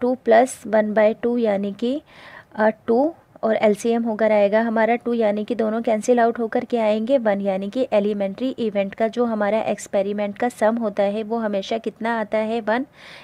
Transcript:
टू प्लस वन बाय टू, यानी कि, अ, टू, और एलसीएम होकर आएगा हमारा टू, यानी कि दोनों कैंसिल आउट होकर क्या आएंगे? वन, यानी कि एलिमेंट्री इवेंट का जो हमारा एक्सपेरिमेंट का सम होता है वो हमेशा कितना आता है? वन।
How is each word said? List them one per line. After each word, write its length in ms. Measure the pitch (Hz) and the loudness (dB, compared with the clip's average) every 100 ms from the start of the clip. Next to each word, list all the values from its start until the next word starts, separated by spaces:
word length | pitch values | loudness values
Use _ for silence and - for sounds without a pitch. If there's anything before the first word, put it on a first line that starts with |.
टू 140 | 247 | -2
प्लस 480 | 254 - 220 262 - 214 | -2 4 4 4 -2 -2
वन 280 | 214 214 | 0 2
बाय 200 | 208 214 | 2 2
टू, 240 | 214 240 240 | 2 -2 0
यानी 340 | 226 196 202 | 0 0 -4
कि, 300 | 202 240 294 - - - - - | -4 -4 -4 -8 -20 -20 -20 -14
अ, 160 | - 214 220 - | 0 0 0 0
टू, 280 | 233 302 - _ - | 2 2 -2 _ -6
और 140 | 220 220 | -2 2
एलसीएम 460 | 214 202 233 233 | 2 2 0 0
होकर 300 | 233 214 220 | -2 0 2
आएगा 280 | 208 202 214 | 4 4 2
हमारा 360 | 233 220 220 240 | 2 2 2 0
टू, 160 | 240 | 0
यानी 320 | 233 214 208 | 0 0 0
कि 100 | 214 | -2
दोनों 280 | 226 220 226 | -2 -2 -2
कैंसिल 380 | 233 214 226 240 | 0 0 2 4
आउट 180 | 233 233 | 4 0
होकर 260 | 220 254 | -4 -4
क्या 200 | 240 240 | -2 0
आएंगे? 340 | 214 214 226 277 | 0 0 0 2
वन, 220 | 220 202 | 2 0
यानी 300 | 202 190 202 | -2 -4 -4
कि 180 | 254 254 | -4 0
एलिमेंट्री 560 | 214 202 208 196 196 262 | 2 0 -2 -4 -4 -6
इवेंट 460 | - 220 202 196 | -2 -2 -2 -4
का 140 | - 226 | -2 -2
जो 160 | 240 | 0
हमारा 360 | 240 220 202 220 | -2 0 0 0
एक्सपेरिमेंट 760 | - 202 - 202 196 208 202 202 | -2 -6 -4 -2 -2 -4 -6 -2
का 100 | 247 | -4
सम 280 | - 214 233 | 0 0 0
होता 260 | 220 208 | -2 0
है 200 | 196 214 | 0 -2
वो 160 | 214 233 | -4 -4
हमेशा 400 | 214 202 - 226 | -2 -4 -4 -6
कितना 420 | 226 - 226 226 | -6 -6 -4 -4
आता 180 | 208 214 | -2 -2
है? 220 | 220 233 | -2 -2
वन। 260 | 214 233 285 - - - | -2 -2 -4 -12 -20 -20